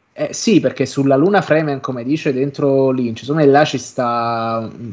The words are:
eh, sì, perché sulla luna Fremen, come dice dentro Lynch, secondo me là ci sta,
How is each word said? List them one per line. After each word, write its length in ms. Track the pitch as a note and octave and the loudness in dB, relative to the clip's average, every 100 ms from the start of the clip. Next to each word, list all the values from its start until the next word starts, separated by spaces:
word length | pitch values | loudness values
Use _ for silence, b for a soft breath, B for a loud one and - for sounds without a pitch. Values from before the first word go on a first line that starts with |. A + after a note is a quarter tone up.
| _ | _
eh, 220 | - D3+ | -8 -8
sì, 260 | - - F3 | -4 2 4
perché 260 | B2 - C3 | 4 -2 -4
sulla 300 | - C#3 C3+ | -2 2 2
luna 240 | F3 G3+ | 4 2
Fremen, 380 | D#3+ D#3 D#3 C3+ | 2 0 0 -4
come 240 | - B2 | -6 -6
dice 300 | A#2+ D#3 D#3 | -4 -4 -2
dentro 560 | B2+ C#3 - C#3+ C3+ C3+ | -2 -2 -2 0 2 2
Lynch, 280 | C3 A#2+ A2+ | 0 -2 -4
secondo 220 | B2 D#3 | -4 2
me 60 | C#3 | 4
là 160 | C#3+ | 6
ci 140 | D3+ C3 | 4 -2
sta, 920 | - - A#2+ A#2 A#2 A#2 A2+ A2+ A2+ - A#2 | -6 -4 -2 -2 -2 -2 -4 -4 -6 -10 -14